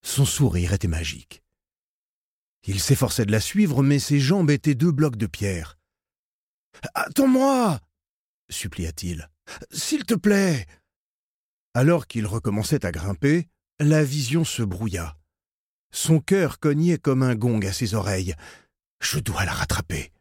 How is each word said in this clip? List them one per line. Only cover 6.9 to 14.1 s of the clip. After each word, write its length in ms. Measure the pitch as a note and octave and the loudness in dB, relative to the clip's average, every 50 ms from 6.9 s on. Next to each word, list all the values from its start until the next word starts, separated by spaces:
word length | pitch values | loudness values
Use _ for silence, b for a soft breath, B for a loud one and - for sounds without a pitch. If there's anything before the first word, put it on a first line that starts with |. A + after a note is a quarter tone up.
| _ | _
Attends-moi ! » 840 | - - - - - C4+ C4+ B3+ C4 C4 C#4 C#4 B3+ A#3+ G#3 D#3+ A2 _ _ _ _ _ _ _ _ _ _ _ _ _ _ | -6 -6 -4 2 2 4 4 4 4 4 4 2 2 2 2 0 -2 _ _ _ _ _ _ _ _ _ _ _ _ _ _
supplia-t-il. « 800 | - - - - - - F2 D#2+ D#2+ - - F2 F2 D#2 D2+ - _ _ _ B B B B _ | -12 -10 -8 -8 -6 -6 -8 -6 -6 -8 -8 -8 -8 -8 -10 -16 _ _ _ B B B B _
S'il 320 | - - - - D#4 D4 A3 | -10 -10 -6 -4 -4 -4 -2
te 120 | - A#3+ | -2 -2
plaît ! » 500 | F#3 - G#3 G#3 G3 G3 F#3 D#3+ B2+ F#2+ b b b b _ _ _ _ _ _ _ _ _ _ _ _ _ _ _ _ _ _ | 0 2 2 4 4 2 2 0 -2 -4 b b b b _ _ _ _ _ _ _ _ _ _ _ _ _ _ _ _ _ _
Alors 320 | B2 B2+ D3+ F3 E3 A#2 _ | 2 4 4 4 2 0 _
qu'il 180 | - A#2+ G#2+ | -6 -4 -4
recommençait 580 | G2 F#2+ A2+ - A2 G2+ G#2 G#2+ - - C#3 - | -2 -4 -4 -4 -2 -2 -2 -2 0 -2 0 0
à 80 | F2+ | -2
grimper, 560 | E2+ D#2+ D#2+ G2 G2 - - C#3 D3+ E3+ E3+ _ _ _ _ _ _ _ | -4 -4 -6 -6 -6 0 2 2 2 2 0 _ _ _ _ _ _ _
la 240 | D3 D3 D#3 D#3 D3+ | 2 4 4 4 2
vision 400 | C3+ | 2